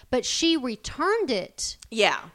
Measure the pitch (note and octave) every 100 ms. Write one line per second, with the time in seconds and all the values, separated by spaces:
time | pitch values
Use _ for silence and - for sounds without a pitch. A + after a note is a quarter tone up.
0 | - B3+ - - E4 D#4+ B3 G#3+ - -
1 | E4+ A4+ E4 G#3+ - - - - - A3+
2 | F#3+ C#3 D#3+